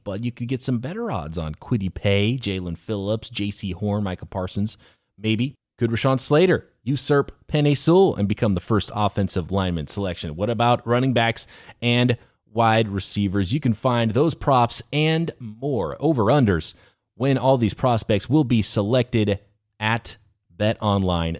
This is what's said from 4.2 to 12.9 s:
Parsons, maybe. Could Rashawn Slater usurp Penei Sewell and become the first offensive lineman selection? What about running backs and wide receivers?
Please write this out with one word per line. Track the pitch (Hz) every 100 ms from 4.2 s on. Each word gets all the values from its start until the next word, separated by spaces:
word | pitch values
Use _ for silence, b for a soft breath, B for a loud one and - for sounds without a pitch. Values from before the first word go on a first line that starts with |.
| -
Parsons, | 98 92 101 107 - b b b -
maybe. | 110 110 131 - _ -
Could | 117
Rashawn | 113 135 131
Slater | - 147 185 131 - _
usurp | 120 143 - 143 - - -
Penei | 151 147 143
Sewell | - 180 190 -
and | 101
become | 110 113
the | 90
first | - 107 - 104
offensive | 104 - 95 95 80
lineman | 95 92 85 73
selection? | - 98 85 82 78
What | 107
about | 113 117 120 113
running | 120 131
backs | 120 117 - - B B B
and | 120 120 123 120 b b _
wide | 110 113 113
receivers? | 110